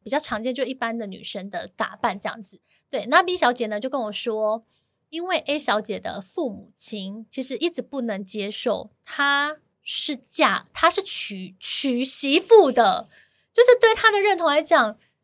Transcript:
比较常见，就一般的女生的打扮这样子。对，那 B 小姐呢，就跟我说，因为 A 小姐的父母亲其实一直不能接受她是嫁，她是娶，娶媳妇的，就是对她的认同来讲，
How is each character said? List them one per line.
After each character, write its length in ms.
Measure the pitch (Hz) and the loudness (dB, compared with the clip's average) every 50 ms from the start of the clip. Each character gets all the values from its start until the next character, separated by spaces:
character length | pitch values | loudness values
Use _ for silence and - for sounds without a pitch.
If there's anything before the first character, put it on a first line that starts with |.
比 80 | - 208 | -8 -4
较 80 | 254 | -4
常 240 | 302 294 - 240 214 | -4 -2 -4 -6 -6
见， 140 | 226 262 240 | -6 -6 -4
就 80 | 277 262 | -4 -4
一 100 | 247 262 | -6 -6
般 240 | 262 240 226 226 | -6 -6 -6 -6
的 80 | 233 214 | -8 -8
女 180 | 196 185 - - | -10 -12 -12 -10
生 240 | - - 196 185 | -10 -10 -8 -10
的 220 | 202 190 170 175 - _ | -10 -10 -10 -12 -10 _
打 200 | - 214 - - | -8 -8 -8 -6
扮 240 | - - 226 190 202 | -4 -4 -4 -4 -4
这 80 | - | -8
样 140 | 196 - 233 | -10 -10 -10
子。 180 | 196 - - - _ _ _ _ _ _ | -14 -18 -20 -20 _ _ _ _ _ _
对， 160 | - 226 190 | -8 -8 -2
那 160 | 226 285 359 | 2 2 4
B 160 | 370 349 359 | 4 2 0
小 160 | 349 254 240 247 | 0 0 0 0
姐 140 | 247 233 | 0 -4
呢， 120 | 214 214 208 | -6 -6 -6
就 80 | 233 | -6
跟 140 | 262 294 262 | -6 -6 -6
我 100 | 220 208 | -6 -6
说， 520 | 208 - - 240 220 220 214 214 220 226 - _ _ _ _ _ _ _ _ _ | -8 -8 -6 -6 -4 -2 -2 -2 -2 -4 -6 _ _ _ _ _ _ _ _ _
因 160 | 311 330 349 | -10 -8 -4
为 140 | 370 359 - - | -4 -4 -2 -2
A 100 | - 285 | -4 -4
小 240 | 302 294 - 208 214 | -4 -2 -2 -2 -2
姐 180 | 214 - 196 - | -2 -6 -8 -8
的 220 | - - - 202 | -8 -8 -8 -10
父 280 | 190 - - 359 311 240 | -12 -10 -6 -6 -4 -4
母 220 | 202 196 190 165 _ | -6 -10 -16 -20 _
亲 500 | - - - 220 208 190 190 202 226 220 - | -14 -12 -10 -10 -8 -10 -10 -12 -14 -16 -12
其 100 | - 269 | -10 -8
实 160 | 262 262 269 | -6 -6 -4
一 120 | 202 311 349 | -2 -2 -2
直 120 | 339 - | -2 -4
不 200 | - - - 269 | -10 -8 -8 -6
能 220 | 240 226 202 196 202 | -4 -4 -4 -6 -8
接 260 | - - 214 196 208 | -10 -8 -8 -8 -8
受 420 | 214 - - 247 196 180 - 214 _ _ _ | -6 -4 -2 -2 -2 -4 -6 -12 _ _ _
她 540 | - - - 277 277 285 285 285 302 311 - _ _ _ _ | -10 -6 -2 0 0 0 0 -2 -4 -6 -10 _ _ _ _
是 340 | _ - - - - - 285 | _ -6 -4 -4 -4 -4 -4
嫁， 480 | 247 _ - - - 208 208 190 - - _ | -8 _ -8 -2 2 2 2 2 0 -6 _
她 160 | - - - | -4 0 2
是 140 | 339 349 392 | 2 2 0
娶， 540 | 381 - - - - - 202 190 185 180 - _ | -2 -2 -2 -4 -4 -4 -6 -10 -12 -14 -14 _
娶 460 | - - - - - 277 240 240 262 | -6 -4 -4 -2 0 0 0 0 0
媳 340 | 262 - - 285 269 285 339 | -2 -2 -2 0 2 2 2
妇 320 | - - 466 427 349 262 | 6 8 8 10 10 8
的， 380 | 247 247 226 196 90 - - - _ _ _ _ _ _ _ _ | 6 4 4 4 2 0 -4 -10 _ _ _ _ _ _ _ _
就 120 | - 453 480 | 4 6 8
是 80 | 494 494 494 | 8 8 8
对 140 | - 453 453 | 6 4 4
她 160 | - - 440 | 6 4 4
的 80 | 415 403 | 4 4
认 180 | 392 415 381 | 2 2 2
同 100 | 339 339 | 2 2
来 140 | 302 285 311 | 2 2 2
讲， 360 | 302 - 339 285 233 214 226 - _ _ _ _ | 2 4 4 4 4 2 -2 -8 _ _ _ _